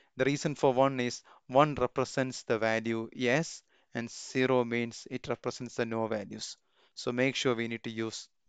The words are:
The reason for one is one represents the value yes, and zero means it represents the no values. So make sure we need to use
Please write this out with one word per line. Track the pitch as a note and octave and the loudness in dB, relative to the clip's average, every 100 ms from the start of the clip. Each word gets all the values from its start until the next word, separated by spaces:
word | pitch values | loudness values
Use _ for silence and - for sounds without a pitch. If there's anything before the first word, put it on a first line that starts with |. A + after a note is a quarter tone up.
| _ - | _ -2
The | |
reason | B2+ C#3+ E3 C#3+ | 0 0 -2 2
for | C#3+ | 4
one | B2 C3+ C3+ | 6 4 2
is | B2 - - - - | -2 -4 -12 -20 2
one | B2+ D3+ C3 | 6 6 4
represents | B2 - B2+ - C3 B2 | 0 0 -2 0 -2 -4
the | - A2+ | -2 0
value | A2+ A2+ A2+ A2+ A2+ | 2 2 0 -2 -4
yes, | - B2 C3+ E3 - - _ _ | -2 2 2 0 -6 -18 _ _
and | - A#2 | -8 -8
zero | - - C3+ C3 B2+ | -10 -6 0 4 4
means | A#2+ A#2 A#2 A2+ - | 2 0 -4 -6 -10
it | B2+ - | -10 -6
represents | A#2+ B2 - A#2+ - | -6 -4 -6 -6 -4
the | A#2 | -2
no | A2+ A2 | -2 -2
values. | G#2+ G2+ G#2+ - - _ _ _ - | -2 -6 -10 -12 -14 _ _ _ -10
So | - | -4
make | B2 C3 B2+ | 0 0 2
sure | C#3 A#2 | 0 0
we | A#2 | -2
need | A#2 | -6
to | A#2 | -6
use | A2 A2+ - - _ | -4 -6 -6 -14 _